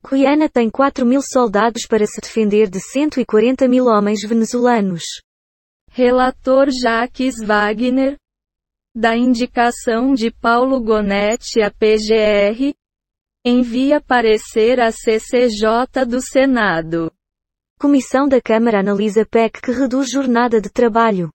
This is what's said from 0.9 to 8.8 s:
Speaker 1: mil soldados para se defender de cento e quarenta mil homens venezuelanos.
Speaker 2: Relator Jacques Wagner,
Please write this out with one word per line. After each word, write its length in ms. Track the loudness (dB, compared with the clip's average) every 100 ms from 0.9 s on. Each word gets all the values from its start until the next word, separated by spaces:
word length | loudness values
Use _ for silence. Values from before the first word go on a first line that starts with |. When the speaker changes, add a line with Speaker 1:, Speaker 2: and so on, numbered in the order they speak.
| 0 0
Speaker 1:
mil 160 | 0
soldados 640 | 0 0 0 0 -2 -2 -2
para 180 | -2 -2
se 140 | -4
defender 480 | -6 -2 2 2 0
de 120 | -2
cento 400 | -6 -2 -2 -2
e 40 |
quarenta 440 | 0 2 2 2 2
mil 180 | 4 4
homens 340 | 2 0 -2
venezuelanos. 840 | -2 -2 0 0 2 2 0 -4 -10 -16 _ _ _ _ _ _ _
Speaker 2:
Relator 800 | -2 0 2 0 -2 0 2 2
Jacques 680 | 0 -2 -2 -4 -4 -4 -4
Wagner, 800 | -2 0 0 -2 -2 0 -2 -4 _ _ _ _ _ _